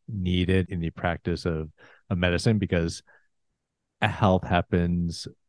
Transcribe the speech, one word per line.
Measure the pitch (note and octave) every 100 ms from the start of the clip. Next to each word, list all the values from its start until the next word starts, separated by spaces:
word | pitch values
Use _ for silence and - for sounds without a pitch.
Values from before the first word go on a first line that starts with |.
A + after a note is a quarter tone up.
| -
needed | A2 F#2 F2+ F2+ F#2+ F2
in | F2+
the | E2
practice | - F2+ E2 - E2 F2+
of, | D#2+ D#2 - - _ -
of | F#2
medicine, | F2+ F2 A#2+ A2
because | G2 F2+ E2+ - - _ _ _ _ _ _ _ _ -
health | G#2+ F2+ G#2+ F#2
happens | - F2+ - F2+ F2 F2 E2+ D#2+ - -